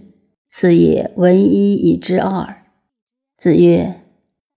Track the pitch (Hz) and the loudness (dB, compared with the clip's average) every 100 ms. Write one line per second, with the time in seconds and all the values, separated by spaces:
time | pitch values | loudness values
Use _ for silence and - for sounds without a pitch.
0 | - _ _ _ _ - 180 170 165 - | -14 _ _ _ _ -4 2 2 2 0
1 | - - 180 185 202 202 202 202 165 175 | -4 -2 0 2 2 0 0 0 -2 -2
2 | - 185 190 190 - - _ _ _ _ | -4 -4 -4 -6 -10 -16 _ _ _ _
3 | _ _ _ - 175 160 175 170 185 - | _ _ _ -6 0 2 2 2 -2 -10
4 | _ _ _ _ _ | _ _ _ _ _